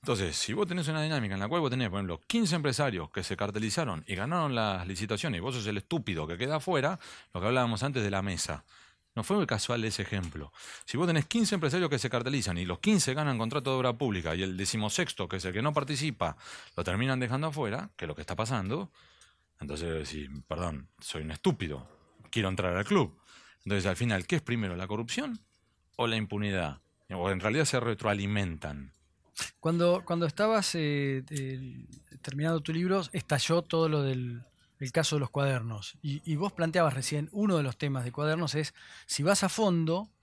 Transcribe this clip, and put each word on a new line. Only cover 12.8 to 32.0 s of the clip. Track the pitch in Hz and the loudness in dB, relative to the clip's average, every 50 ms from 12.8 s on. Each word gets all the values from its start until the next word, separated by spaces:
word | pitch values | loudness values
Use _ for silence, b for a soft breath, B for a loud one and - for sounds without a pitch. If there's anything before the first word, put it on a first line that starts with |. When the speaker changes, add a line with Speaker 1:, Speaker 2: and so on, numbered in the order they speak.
| - 208 214 185 - - 131 | 4 4 6 6 4 2 0
Speaker 1:
ganan | 147 151 147 131 113 | 0 0 0 0 0
contrato | 113 113 127 147 123 135 | -2 -2 -2 -2 0 0
de | 131 131 | 0 2
obra | 127 127 117 | 2 2 2
pública | 117 147 123 104 92 80 82 80 | 2 0 0 2 2 0 0 0
y | 90 95 | 0 0
el | 95 92 90 | 0 0 -2
decimosexto, | 98 - - 113 107 104 - - 175 139 - - 98 82 | -2 0 0 0 0 0 0 0 0 -2 -2 -4 -4 -4
que | - 95 | -4 -4
es | 87 | -4
el | 92 90 | -4 -2
que | 104 | 0
no | 120 151 147 | -2 0 0
participa, | 151 139 131 151 127 147 160 - - 90 80 76 B B B B B B B B | 0 -2 0 -2 -2 -2 -4 -2 -2 -2 -2 -2 B B B B B B B B
lo | - 87 | -4 -2
terminan | 92 87 92 123 135 131 127 | 0 0 0 2 0 0 0
dejando | 127 117 120 135 151 160 | 0 -2 -2 -2 -2 -4
afuera, | 143 151 139 104 101 131 196 208 _ | -2 -2 -2 -2 -2 -4 -6 -10 _
que | - - | -10 -8
es | 80 | -8
lo | 76 | -8
que | - | -8
está | 78 - 92 | -6 -8 -4
pasando, | - 110 113 135 113 92 95 120 165 196 - b b b b b b b b b b b b _ _ | -4 -2 -2 0 -2 -2 -2 -2 -4 -6 -8 b b b b b b b b b b b b _ _
entonces | 71 71 73 76 85 85 | -8 -6 -6 -4 -4 -2
decís, | 80 80 76 73 78 76 73 67 71 71 - _ | -4 -4 -4 -6 -8 -8 -10 -10 -10 -14 -8 _
"Perdón, | 78 78 90 85 76 69 65 - _ _ | -4 -4 -2 -4 -4 -6 -10 -14 _ _
soy | - - - 78 | -12 -10 -8 -6
un | 76 78 | -6 -6
estúpido, | 80 - _ 190 151 - 98 78 71 65 - - - - _ _ _ _ - - | -8 0 _ 0 0 0 -2 -6 -6 -8 -10 -14 -20 -20 _ _ _ _ -16 -4
quiero | - 113 104 95 | -2 0 0 0
entrar | 95 98 95 92 87 | 0 0 0 0 0
al | 92 104 | 0 0
club". | - 202 190 135 85 - B B B B B B B B B _ | 4 4 4 4 4 0 B B B B B B B B B _
Entonces, | 95 101 98 82 | 0 0 2 2
al | 98 90 | 2 0
final, | - 120 120 107 92 87 - | 2 0 2 2 0 2 0
¿qué | 180 | 0
es | 160 | 0
primero, | - - 120 117 107 95 87 | 0 0 -2 -2 0 -2 -4
la | 87 92 | -4 -4
corrupción | 92 104 107 117 120 - 233 285 285 240 214 _ _ _ _ _ _ _ _ _ _ _ | -4 -4 -6 -4 -4 -4 -4 -4 -6 -8 -10 _ _ _ _ _ _ _ _ _ _ _
o | - - 117 | 0 0 2
la | 113 110 | 2 0
impunidad? | 107 98 - 104 104 104 98 92 85 76 69 - _ _ _ _ _ _ | 0 -2 -2 -2 0 2 2 2 0 0 -4 -8 _ _ _ _ _ _
O | 95 92 87 98 | -4 -2 0 0
en | 98 92 | 0 2
realidad | 87 107 110 151 156 | 2 2 4 4 2
se | - - 127 | 4 2 2
retroalimentan. | 117 117 110 - - 107 101 101 101 101 104 104 101 90 82 73 - 78 73 71 69 67 - _ _ _ _ _ _ _ _ B B B B _ | 2 0 -2 0 2 2 2 2 2 0 2 2 0 0 -2 -4 -6 -8 -8 -8 -10 -14 -18 _ _ _ _ _ _ _ _ B B B B _
Speaker 2:
Cuando, | - 160 170 170 175 175 175 185 175 | -2 0 2 4 6 6 4 4 2
cuando | - 170 170 170 | -2 -2 0 0
estabas, | 156 - - 202 220 226 214 185 - - | 0 2 2 2 4 4 4 2 0 0
eh, | 170 156 147 147 143 143 139 135 131 131 135 | 0 0 2 2 2 2 0 0 -2 -4 -6
eh, | 151 143 135 131 135 131 131 127 127 127 120 - - - | -6 -6 -4 -4 -6 -8 -8 -10 -12 -14 -14 -16 -18 -20